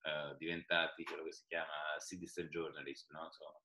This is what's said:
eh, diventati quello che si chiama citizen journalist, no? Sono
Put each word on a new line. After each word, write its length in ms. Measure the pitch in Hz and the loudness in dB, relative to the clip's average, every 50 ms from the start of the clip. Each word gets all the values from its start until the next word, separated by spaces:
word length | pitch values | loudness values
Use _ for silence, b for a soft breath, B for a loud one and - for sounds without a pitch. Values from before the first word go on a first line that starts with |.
| - | 0
eh, 320 | 78 76 76 73 71 71 | 2 2 2 2 0 -2
diventati 680 | 73 80 82 85 85 82 - 87 85 82 78 - - 80 | -2 0 0 2 0 4 6 6 6 6 6 4 -2 -4
quello 180 | 80 80 78 80 | -4 -2 -2 -2
che 100 | 80 80 | -4 -6
si 120 | - - | -8 -6
chiama 220 | _ 85 82 80 78 76 76 78 76 76 76 - | _ 0 0 0 0 0 0 0 0 0 0 -2
citizen 440 | - 92 90 85 - - 87 82 76 | -4 -4 -6 -6 -4 -2 -2 -2 0
journalist, 640 | 76 85 82 78 73 73 69 69 69 - - - 76 | 0 0 0 0 -2 -4 -4 -4 -6 -6 -8 -10 -8
no? 180 | 78 82 80 | -8 -8 -8
Sono 320 | - - 78 76 - - | -8 -10 -12 -12 -14 -14